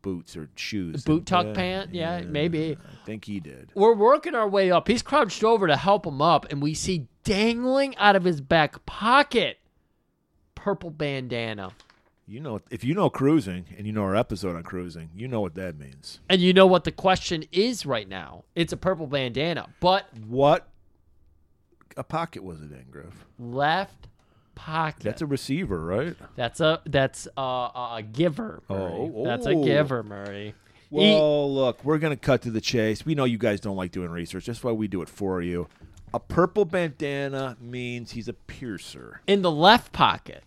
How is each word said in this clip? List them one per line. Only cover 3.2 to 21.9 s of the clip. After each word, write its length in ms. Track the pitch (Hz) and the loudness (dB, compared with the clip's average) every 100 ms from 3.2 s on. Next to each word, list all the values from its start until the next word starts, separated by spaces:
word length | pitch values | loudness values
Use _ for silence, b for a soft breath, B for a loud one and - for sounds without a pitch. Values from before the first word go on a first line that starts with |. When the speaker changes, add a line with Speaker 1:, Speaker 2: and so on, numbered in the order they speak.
Speaker 1:
he 160 | - 101 | -8 -10
did. 300 | 73 65 - | -10 -18 -10
Speaker 2:
We're 180 | 196 214 | 4 6
working 400 | 220 220 294 330 | 6 6 4 2
our 120 | 247 214 | -2 2
way 240 | 196 190 | 2 4
up. 160 | 175 - | 4 4
He's 140 | 233 | 0
crouched 420 | - 294 220 - | 2 2 2 2
over 240 | 220 226 180 | 4 4 4
to 80 | |
help 300 | 135 175 202 170 | 4 4 2 2
him 140 | 135 | 0
up, 280 | 160 151 - | 4 4 2
and 120 | 143 | -4
we 120 | 147 | -4
see 340 | 156 165 175 120 _ | -4 -2 -4 -6 _
dangling 680 | - 196 226 233 254 269 277 240 | -2 2 2 2 2 2 2 4
out 180 | 208 | 6
of 80 | 196 | 6
his 160 | 180 151 | 4 -2
back 460 | 135 165 151 - | 2 4 4 -2
pocket 720 | - - 214 269 285 233 147 - _ _ _ _ _ _ _ _ _ | -14 -4 4 4 4 2 0 -4 _ _ _ _ _ _ _ _ _
purple 340 | - 202 190 170 | -8 -6 -4 -8
bandana. 800 | 151 147 135 127 120 113 104 95 - _ _ _ _ | -6 -4 -4 -6 -6 -6 -8 -10 -14 _ _ _ _
Speaker 1:
You 140 | - 110 | -18 -12
know, 220 | 151 104 _ | -8 -8 _
if 140 | 113 | -4
you 80 | 120 | -2
know 160 | 185 156 | 2 2
cruising 560 | - 135 160 95 90 - - | 2 4 4 0 -8 -10 -10
and 80 | |
you 60 | 104 | -6
know 120 | 107 | -2
our 120 | 98 | 0
episode 400 | 101 123 98 95 | 0 -2 -4 -6
on 80 | 85 | -6
cruising, 460 | 82 90 90 82 82 | -8 -10 -10 -12 -16
you 140 | 90 127 | -12 -6
know 140 | 113 | -4
what 140 | 92 | -4
that 220 | 82 92 76 | -6 -10 -10
means. 440 | 69 67 - - - | -16 -18 -20 -20 -2
Speaker 2:
And 100 | 185 | 2
you 140 | 180 | 6
know 140 | 185 190 | 8 8
what 180 | 180 | 6
the 60 | 165 | 2
question 500 | - 190 185 - 165 156 | -2 0 0 -2 -6 -4
is 340 | 175 233 226 | 0 0 -2
right 220 | 147 117 95 | -4 -4 -4
now. 380 | 95 71 85 - | -12 -12 -18 -10
It's 160 | - 151 | -4 -4
a 60 | - | -2
purple 300 | 185 175 147 | -2 -2 -4
bandana, 600 | 139 127 117 160 147 - - | -4 -2 -2 -4 -4 -10 0
but 240 | 180 190 - 117 | 2 2 -2 -18
Speaker 1:
What 440 | 110 123 143 170 - - _ _ _ _ _ _ _ _ _ _ _ | -6 4 6 6 0 -20 _ _ _ _ _ _ _ _ _ _ _